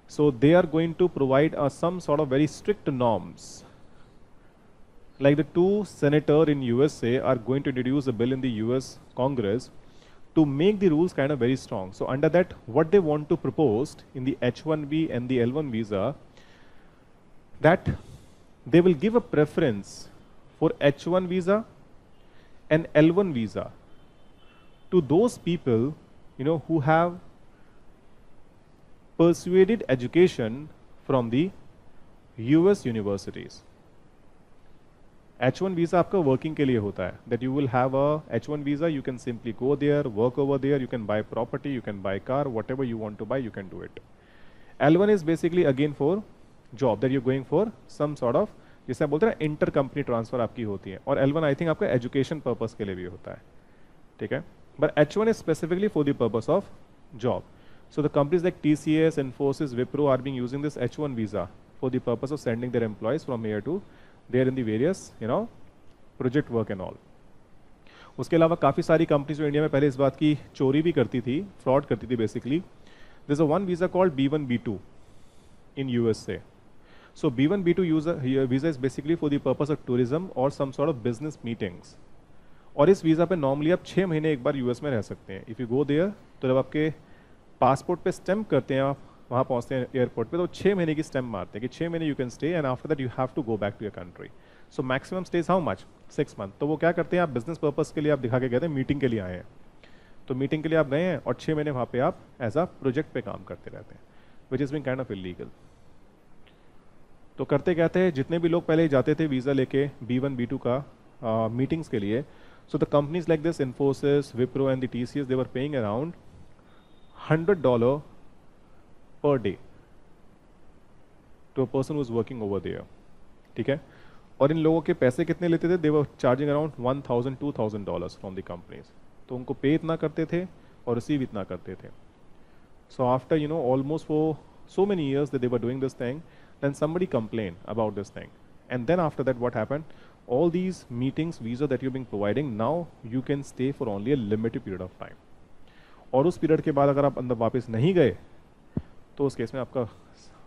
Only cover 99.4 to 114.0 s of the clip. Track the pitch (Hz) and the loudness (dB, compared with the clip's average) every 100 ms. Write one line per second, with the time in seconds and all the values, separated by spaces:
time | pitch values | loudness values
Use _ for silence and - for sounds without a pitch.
99.4 | - - - - - - - - - 131 | -12 -20 -20 -20 -20 -20 -20 -18 -8 -4
100.4 | 139 156 156 160 147 139 180 151 - 123 | -2 -2 0 0 2 0 -2 -2 -4 -4
101.4 | - 156 151 127 117 123 143 - - - | -2 -2 -2 -4 -2 0 -2 -2 -12 -8
102.4 | 120 123 180 - 135 127 156 135 104 95 | -2 -2 -2 -2 -2 -2 -4 -8 -8 -12
103.4 | 98 90 - - - - - - - - | -12 -16 -14 -16 -18 -20 -20 -20 -20 -20
104.4 | - 131 139 151 139 131 123 101 92 85 | -8 -4 -4 -4 -4 -4 -6 -8 -8 -10
105.4 | - - - - - - - - - - | -14 -16 -20 -20 -20 -20 -20 -20 -20 -20
106.4 | - - - - - - - - - - | -20 -20 -20 -20 -20 -20 -20 -20 -18 -8
107.4 | 135 143 185 165 165 180 185 139 135 165 | 0 0 2 2 2 4 2 0 -2 0
108.4 | 165 170 165 156 165 135 127 151 160 131 | 0 0 2 2 4 4 2 0 0 0
109.4 | 127 135 131 139 143 - 113 127 139 131 | 0 0 0 0 -2 -4 -4 -2 -2 -2
110.4 | 120 135 123 127 143 - - - 117 110 | -4 -2 -2 -2 -4 -16 -20 -8 -2 0
111.4 | 110 117 135 165 151 117 101 113 147 - | 0 0 -2 -2 -2 -4 -2 -2 -4 -14
112.4 | - - - 151 151 147 143 175 165 160 | -20 -20 -8 -2 2 2 2 -2 0 0
113.4 | 156 160 135 123 139 131 | 0 -2 -4 0 0 2